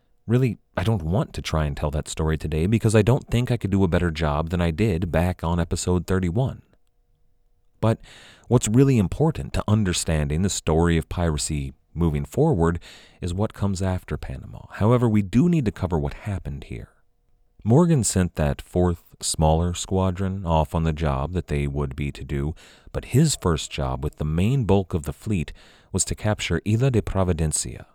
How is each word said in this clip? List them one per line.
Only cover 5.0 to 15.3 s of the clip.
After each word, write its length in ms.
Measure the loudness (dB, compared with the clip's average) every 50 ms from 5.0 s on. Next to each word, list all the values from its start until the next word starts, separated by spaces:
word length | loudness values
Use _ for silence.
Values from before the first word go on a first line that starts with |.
| -2 0 0
back 320 | 2 2 2 0 -2 -2
on 160 | -2 0 0
episode 480 | 0 -2 -2 -4 0 0 0 0 0 0
thirty-one. 540 | 0 0 0 0 0 0 -2 -2 -4 -8 -16 _ _ _ _ _ _ _ _ _ _ _ _ _ _ _ _ _ _ _ _ _ _ _
But 200 | 0 0 0 0 -4 -14 -20 -20 -20 -20 -20 -20 _ 2
what's 180 | 2 2 2
really 320 | 4 4 4 6 6 6 4
important 540 | 2 0 0 0 0 0 0 -4 -8 -4 -4
to 120 | -4 2 2
understanding 760 | 2 4 4 2 0 -2 0 0 0 0 0 0 0 0 0
the 80 | 0
story 460 | -2 -2 -2 0 2 4 4 4 4
of 120 | 2 0 -2
piracy 680 | -4 -2 -2 0 0 -2 -2 -4 -4 -4 -4 -6 -10 -14 _ _ _
moving 300 | -2 0 0 0 0 -4
forward 560 | -4 -2 0 0 2 2 2 2 2 0 -2 -6 -12 -20 -20 -20 -20 _ _
is 120 | -8 -6 -4
what 200 | -4 -4 -6 -4
comes 300 | -4 -4 -4 -2 -2 -2
after 340 | -2 -4 -4 -6 -8 -8
Panama. 500 | -8 -8 -10 -12 -12 -14 -16 -18 -18 -18 -18 -6
However, 360 | 0 2 2 4 4 2 2
we 140 | 2 2 0
do 260 | 2